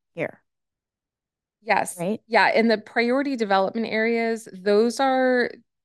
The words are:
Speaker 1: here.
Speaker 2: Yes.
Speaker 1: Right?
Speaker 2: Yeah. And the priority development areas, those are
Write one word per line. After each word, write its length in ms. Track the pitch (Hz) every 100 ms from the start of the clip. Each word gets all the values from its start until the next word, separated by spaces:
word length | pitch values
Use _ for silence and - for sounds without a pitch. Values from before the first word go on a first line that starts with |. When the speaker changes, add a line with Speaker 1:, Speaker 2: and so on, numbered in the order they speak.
| _
Speaker 1:
here. 280 | 165 147 - _ _ _ _ _ _ _ _ _ _ _ _
Speaker 2:
Yes. 340 | 214 196 - -
Speaker 1:
Right? 220 | 175 220 -
Speaker 2:
Yeah. 200 | 220 175
And 240 | - 226
the 80 | 214
priority 580 | 220 - 233 262 285 254
development 500 | 208 196 190 233 220
areas, 600 | 220 226 233 226 226 -
those 460 | 185 196 208 240 226
are 520 | 269 262 254 247 233 - _ _